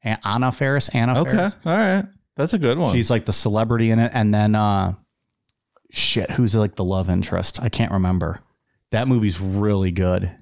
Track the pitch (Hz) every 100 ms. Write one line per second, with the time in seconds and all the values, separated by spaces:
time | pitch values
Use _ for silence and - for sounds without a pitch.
0 | 117 110 104 110 127 - 139 139 - 127
1 | 117 127 160 214 185 202 165 180 214 190
2 | 196 _ _ - 156 220 143 135 160 120
3 | 110 120 - 104 - 104 113 117 113 113
4 | 117 127 107 104 107 107 104 98 95 92
5 | _ _ _ _ _ _ _ _ _ -
6 | - - - - 120 110 104 - 92 95
7 | 90 92 92 92 95 - 117 - 113 98
8 | 92 92 85 92 _ _ _ _ _ 110
9 | 127 123 107 87 98 98 104 101 95 87
10 | 92 92 92 -